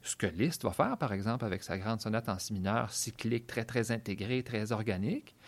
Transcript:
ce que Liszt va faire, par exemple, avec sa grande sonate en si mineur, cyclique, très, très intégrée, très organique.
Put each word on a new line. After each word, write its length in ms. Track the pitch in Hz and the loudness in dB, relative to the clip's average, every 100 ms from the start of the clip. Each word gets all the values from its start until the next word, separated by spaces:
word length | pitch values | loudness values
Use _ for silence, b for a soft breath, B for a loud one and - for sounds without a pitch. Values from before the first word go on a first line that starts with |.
ce 140 | - - | -6 0
que 120 | 98 | 0
Liszt 360 | 80 135 165 | 2 0 2
va 80 | 104 | -2
faire, 260 | - 190 262 | 2 2 2
par 140 | 135 | 0
exemple, 320 | 98 101 123 | 0 0 0
avec 180 | 110 92 | 0 -2
sa 160 | - 95 | -2 -4
grande 220 | 101 113 | 0 -2
sonate 300 | 110 110 117 | 0 0 0
en 100 | 95 | -4
si 140 | - | -2
mineur, 360 | 104 95 110 120 | 0 2 2 2
cyclique, 580 | - - - 113 117 117 | -2 -4 -2 0 0 0
très, 180 | - 117 | -4 0
très 260 | 120 113 | 0 2
intégrée, 520 | 113 - 98 104 127 | 0 0 -2 0 0
très 280 | 123 117 107 | 0 -2 0
organique. 640 | 110 110 92 104 247 - - | 0 0 2 2 0 -4 -20